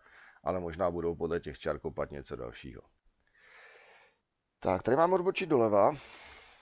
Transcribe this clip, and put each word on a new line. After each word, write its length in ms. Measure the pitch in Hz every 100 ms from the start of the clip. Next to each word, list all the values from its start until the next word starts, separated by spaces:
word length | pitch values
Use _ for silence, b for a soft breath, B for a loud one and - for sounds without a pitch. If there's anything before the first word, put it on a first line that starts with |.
| B B B B
ale 160 | 73 92
možná 320 | 85 80 90
budou 240 | 85 85 80
podle 240 | 82 82
těch 200 | 80 -
čar 200 | 78 73
kopat 320 | 80 73 71
něco 240 | 71 67 64
dalšího. 460 | 60 - 67 58 - _ _ _ _ B B B B B B B B B _ _ _ _
Tak, 240 | 98 92
tady 140 | 110 135
máme 160 | 170
odbočit 360 | 185 180 - 180
doleva. 460 | 139 113 101 113 147 B B B B B B